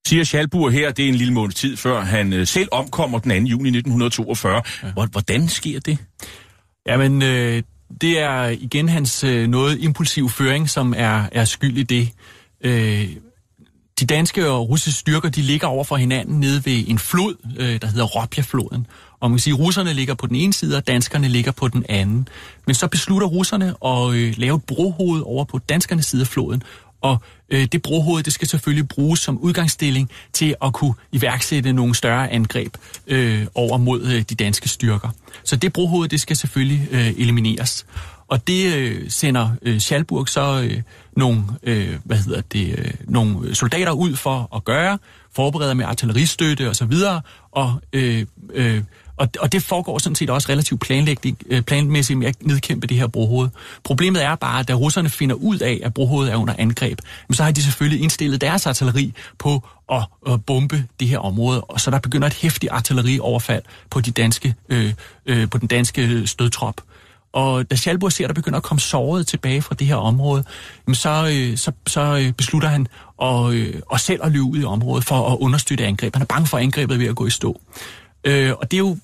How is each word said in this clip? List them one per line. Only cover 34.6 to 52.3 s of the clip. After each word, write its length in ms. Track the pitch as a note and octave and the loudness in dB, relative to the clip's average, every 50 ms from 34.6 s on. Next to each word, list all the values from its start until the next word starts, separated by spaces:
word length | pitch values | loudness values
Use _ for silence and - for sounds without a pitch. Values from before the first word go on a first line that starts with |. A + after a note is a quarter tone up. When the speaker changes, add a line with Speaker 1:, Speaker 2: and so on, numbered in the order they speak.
| - - | -2 -4
Speaker 2:
styrker. 400 | - - - A2+ G#2 G2+ - A#2 - - _ - - - - | -4 0 0 0 0 0 -2 -6 -8 -10 _ -20 -20 -10 -4
Så 120 | - D3+ | -2 0
det 160 | B2+ - C#3+ | 0 0 0
brohoved, 360 | - F3 F3+ E3+ E3+ E3+ E3+ - | 0 0 0 2 2 0 0 0
det 120 | D3+ D3 | -2 -4
skal 160 | - - D#3 | -2 0 -2
selvfølgelig, 520 | - - C#3 - C#3 C3 C3+ C#3+ C#3+ C#3+ D3 | -2 -2 -2 0 0 2 2 2 0 0 0
øh, 160 | C3 B2 A#2 A2+ - - | 0 2 2 2 0 2
elimineres. 680 | B2 A#2+ A#2+ A#2 A2 A2 A2 - A#2+ - - - - - - - - - - - - - | 2 2 4 4 2 2 0 0 -2 -4 -4 -6 -10 -12 -14 -14 -14 -14 -18 -20 -6 -2
Og 180 | C3+ B2 - | -2 -2 0
det, 280 | - F3+ F#3 G3 F#3 E3 | 0 0 2 2 2 2
øh, 340 | C#3+ C3 A#2 A2 - - - | 0 0 -2 -4 -6 -6 -6
sender, 400 | - - - D3 B2+ B2+ A2+ A2+ A#2 - | -4 0 0 2 2 2 2 2 0 0
øh, 160 | - A#2+ A2+ G#2+ | 0 0 0 0
Schalburg 480 | G2+ - D3+ C#3+ D#3+ - E3 D3+ C3+ - | 0 0 0 0 0 0 -2 -2 -2 0
så, 340 | - D3 C#3 C#3 C3+ C3 B2 A2+ | 0 0 0 2 0 0 0 -2
øh, 120 | G#2 A#2 A#2 - - - - - - | -2 -4 -6 -10 -14 -20 -20 -4 0
nogle, 280 | - C3+ B2+ A#2 A2 G2+ G2 A#2 D3+ | 2 4 4 4 2 2 -2 -4 -4
øh, 320 | - B2+ A#2 G#2 G2 F2+ F2 D#2 - | -2 0 0 0 0 -2 -4 -8 -4
hvad 120 | - A#2 | 0 0
hedder 240 | A2 G2 - - - | 0 2 0 -2 -4
det, 380 | - - - - A#2 - - - | -4 -4 -4 -2 -2 -2 -2 -4
øh, 120 | - - - - - - | -4 -6 -6 -8 -4 0
nogle 460 | - A#2+ A2+ G#2+ G2+ F#2 - - G#2 | 2 2 2 2 0 -2 -4 -4 -2
soldater 380 | - B2+ A#2 D#3+ E3+ F#3 F3 | -2 0 0 0 0 0 0
ud 240 | D#3 C3 F3+ F3 D#3 | 0 0 0 0 0
for 400 | C#3 - C#3+ C3+ B2+ A#2+ - - | -2 -2 -2 -2 -2 -4 -6 -8
at 80 | G#2+ - | -6 -4
gøre, 340 | - A#2+ D3 E3+ F#3+ G3+ G3 _ - - - - _ - | -2 0 0 0 0 -2 -4 _ -14 -20 -20 -20 _ -2
forbereder 400 | - C3+ C#3+ C#3+ D#3+ D3+ C#3 C3 | 0 0 0 0 0 -2 0 0
med 100 | B2+ A#2+ | 0 0
artilleristøtte 840 | - A#2 - - A2+ G#2 A#2+ D#3+ E3 - - E3 D#3 D3 B2+ C3+ A#2 | -2 -2 -2 -2 0 2 2 2 0 0 0 0 0 0 0 -2 -2
og 80 | G#2+ | 0
så 80 | - B2+ | 0 0
videre, 360 | A2 C#3 E3+ G3 G3+ F#3 E3 - - - - - _ | 2 2 2 2 2 0 -2 -6 -10 -20 -20 -20 _
og, 280 | - C#3 C3+ B2+ A#2+ C3+ - - | -2 -2 0 0 -2 -4 -6 -4
øh, 340 | - C3+ B2+ A#2+ A#2 A2+ G#2+ A2 _ - - - - | -2 0 0 2 0 0 -2 -4 _ -20 -20 -10 -2
øh, 280 | - B2 A#2 A2 G#2+ G#2 - - - _ - - | 0 0 2 2 0 -2 -6 -12 -20 _ -20 -4
og, 120 | - C#3 A#2+ - - | -2 -2 -2 -2 -2
og 120 | - B2+ | 0 0
det 100 | F#3 G3 | 0 0
foregår 360 | - - F#3+ F3 D#3 - A2+ D3 | 0 0 -2 -2 -2 -4 -4 -4
sådan 180 | - F3 D#3 | -2 -2 -2
set 140 | - E3 C3 | -2 0 0
også 220 | B2 C#3+ - - | 0 0 0 0
relativt 280 | C#3 C#3+ D3+ - - A#2 | 0 0 2 0 -2 -4
planlægning, 580 | - - C3 C3+ D3 D3+ C#3+ - - C3+ A#2+ - - | -2 0 2 2 2 2 0 0 -2 -4 -4 -4 -4
øh, 160 | - B2+ C3+ | 0 0 0
planmæssigt 560 | A#2+ - D3 C#3+ D3 C#3+ D3+ C#3+ C3 - C3+ C3 | 2 2 0 2 2 2 2 2 2 2 0 0
med 80 | A#2+ | 0
at 100 | C3 | 0